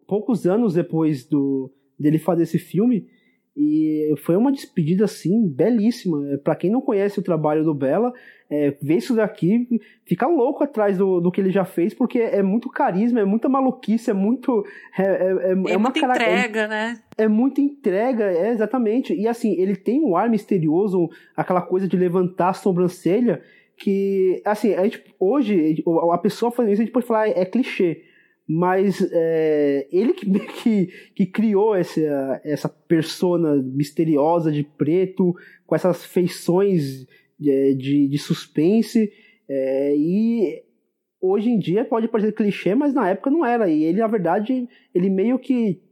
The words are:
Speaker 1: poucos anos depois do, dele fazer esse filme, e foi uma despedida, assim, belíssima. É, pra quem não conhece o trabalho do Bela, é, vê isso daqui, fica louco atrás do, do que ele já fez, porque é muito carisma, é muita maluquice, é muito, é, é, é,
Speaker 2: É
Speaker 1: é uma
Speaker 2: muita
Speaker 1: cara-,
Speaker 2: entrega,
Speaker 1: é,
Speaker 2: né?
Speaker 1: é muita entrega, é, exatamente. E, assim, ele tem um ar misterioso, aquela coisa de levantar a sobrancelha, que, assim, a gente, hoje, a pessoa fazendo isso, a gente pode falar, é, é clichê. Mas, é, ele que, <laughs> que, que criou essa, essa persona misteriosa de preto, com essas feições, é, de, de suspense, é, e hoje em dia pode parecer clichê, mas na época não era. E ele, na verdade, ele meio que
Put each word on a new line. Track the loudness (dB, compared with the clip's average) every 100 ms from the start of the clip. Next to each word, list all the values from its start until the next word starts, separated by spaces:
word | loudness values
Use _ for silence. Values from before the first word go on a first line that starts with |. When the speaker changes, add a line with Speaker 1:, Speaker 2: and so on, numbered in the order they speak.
| -6
Speaker 1:
poucos | -4 -2 0 2
anos | 2 2
depois | 0 -2 0 0 -2 -2
do, | 0 0 -2 -6 -14 _ -4
dele | 0 2
fazer | 0 0
esse | 0 -2
filme, | -4 0 2 0 -4 _ _ _ _
e | -2 0 2 0 0 -2 -2
foi | 0 2
uma | 2
despedida, | 0 -4 -2 0 2
assim, | 0 -2 -2 0 0
belíssima. | 2 2 2 0 0 -2 -4 -2
É, | -4
pra | -2
quem | -2 0
não | 0
conhece | 0 0 0 -2
o |
trabalho | -2 0 0 0
do | 0
Bela, | 0 0 0 0 -4 -16 -20 _
é, | -2 -2 -2
vê | 0
isso | 0 0
daqui, | 0 0 0 0 0 0 -4 -6 _ -6
fica | -2 2
louco | 2 0 0
atrás | -4 0 0 2
do, | 0 2
do | 0
que | 0
ele | 0
já | 0 -2
fez, | -2 -2
porque | -2 -2 0
é | 0 0
muito | 0 0 -4
carisma, | -2 0 0 0 2
é |
muita | 2 0 2
maluquice, | 2 2 0 -2 -2 0
é |
muito, | 0 0 0 0 -2 -2 -10 -20 -6
é, |
é, | -2
é, | 0 0 0 0
Speaker 2:
É | 0 0
Speaker 1:
é | 0
uma | 0
Speaker 2:
muita | 0
Speaker 1:
cara-, | 0
Speaker 2:
entrega, | 0 0 0 0 -2
Speaker 1:
é, | -4
Speaker 2:
né? | -4 -6 -8 _ -2
Speaker 1:
é | 2
muita | 2 2 0
entrega, | -2 -2 -2 0 0 0 0
é, | 0 0
exatamente. | 0 -2 0 0 0 -2
E, | -2 -2
assim, | -2 -2 0
ele | 0
tem | -2 -2 0
um | 2 2
ar | 2
misterioso, | 0 0 0 2 2 2 0 -2 -4 -14 -8
aquela | -2 -2
coisa | 0 -2 0
de | 0
levantar | 0 0 -2 0 -2
a |
sobrancelha, | 0 0 0 0 0 0 2 2 -2 -6 _ _ _
que, | -2 0 0 2 2 0
assim, | -2 0 0
a | 0
gente, | 0 -2 -12 _
hoje, | 0 2 2 2 2 0 0 0 2
a | 0
pessoa | -2 -2 -2
fazendo | 0 0
isso, | 0
a |
gente | 0
pode | -2 0
falar, | 0 0
é, | 0
é |
clichê. | 0 -2 -2 0 -2 -2 -10 _ _ _ -4
Mas, | 0 2 2 2 0 -2
é, | 0 0 2 2 2 2 0 -2
ele | 0 0
que, | 0 -2
<laughs> | -2 -2 -4
que, | 0 0 0 -6 -14
que | -4 -2
criou | 0 0 2 2 2
essa, | 0 -2 -2 -2 -2 -4
essa | -4 -6 -6
persona | -10 _ 0 0 -2 0 0 2 0
misteriosa | 0 -4 -4 -2 0 2 2 2 0
de | -2
preto, | -4 -4 -2 0 -2 0 -2 -2 -10 -20 -4
com | 0
essas | 0 -2
feições, | -2 -2 -2 -2 0 2 2 2 -2 -8 -16 _ _ _
é, | 0 2 2
de, | 0 0 0 0
de | -2
suspense, | -4 -6 -4 0 2 2 2 0 0 -4 _ _ -8
é, | -4 -2 0 0 0
e | 0 0 0 0 -2 -4 -14 _ _ _ _ _
hoje | -2 0 0
em | 0
dia | 0 -2
pode | -2 -2 -2
parecer | 0 -2
clichê, | 0 -2 -2 0
mas | 0 2
na | 0 0
época | 0 0
não | 0
era. | 0 0 2
E | 2
ele, | 2 0
na | 0
verdade, | 0 0 0 0 -4 -6 -12 _
ele | -2 0
meio | 2 0 0
que | 0 0 0 -2 _